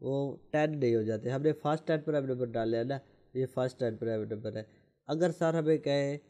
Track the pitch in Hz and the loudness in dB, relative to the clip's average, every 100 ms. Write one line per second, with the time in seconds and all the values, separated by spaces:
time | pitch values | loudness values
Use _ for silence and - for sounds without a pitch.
0 | 127 139 139 - - 151 156 147 123 117 | -4 -2 -2 -6 -2 0 0 2 2 2
1 | 107 110 123 135 151 151 147 156 - 156 | 2 -2 -2 0 0 0 0 -2 0 -2
2 | 156 147 131 123 120 117 113 117 127 135 | 0 -2 0 -2 -2 0 0 0 -2 -4
3 | - - _ 127 131 135 127 - 120 110 | -8 -20 _ -4 -2 0 -2 0 -2 -2
4 | 113 110 107 110 110 110 107 - _ _ | -2 -2 -2 -6 -6 -8 -12 -18 _ _
5 | - 156 175 160 165 165 156 156 147 143 | -6 0 0 2 2 2 4 2 2 2
6 | 139 143 | 0 -4